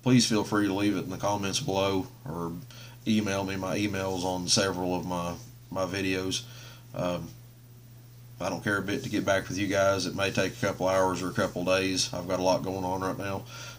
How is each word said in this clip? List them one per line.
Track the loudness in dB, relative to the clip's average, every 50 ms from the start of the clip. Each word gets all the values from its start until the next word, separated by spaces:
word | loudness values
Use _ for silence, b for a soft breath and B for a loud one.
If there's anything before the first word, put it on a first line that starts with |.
| 4
please | 6 6 6 6
feel | 6 4 2 2
free | 2 2 2 2 2
to | 2
leave | 2 2 2 2
it | 0 -2
in | -4
the | -4 -2
comments | 0 0 0 0 0 -2 -2 -2
below, | 0 0 2 2 2 2 2 0 -2 -4 -8 -14 -12
or | -10 -6 -6 -6 -6 -6 -8 -10 B B B B B B B 0 2
email | 2 2 2 2 0 0 0
me. | 0 -2
My | -2 -2 -2 0 0
email's | 0 0 0 -2 -2 0 0 0 0
on | 0 0 0 0 2
several | 4 4 4 2 2 0 0 0 0
of | 0 -2
my, | -2 -2 -2 -2 -4 -6 -8 -10 -16 -18 -20 -16 -8
my | -4 -2 -2
videos. | -2 -2 -2 0 0 0 0 0 -2 -2 -4 B B B B B B B B B B -6
Um, | -4 -2 -2 -2 -2 -4 -8 -14 -16 -20 -20 -20 -20 -20 -20 -20 -20 -20 -20 -20 -20 -20 -20 -20 -20 -20 -18 -10 -6
I | -4 -4
don't | -4 -2 0
care | 0 0 0
a |
bit | 0 -2 -2 -4 -2
to | -2
get | -2 0 2
back | 2 2 2 0 -2
with | -4 -2
you | -2 0
guys. | 2 4 4 4 4 2 0
It | -2 -2
may | -2 -2 0
take | 2 0 0 0
a | -2 -2 -2
couple | -2 0 0 2 2
hours | 4 4 4 4 2 0 -2
or | -2
a | 0
couple | 0 0 0 -2 -2 0
days. | 2 2 2 2 2 0 0 0 -2 -4
I've | -6 -4 -2
got | -2 2
a | 4
lot | 4 4 4 2
going | -2 -4 -2 -2
on | -2 -2 -2
right | -2 -2 -2 -2
now. | -4 -4 -4 -6 B B B B B B B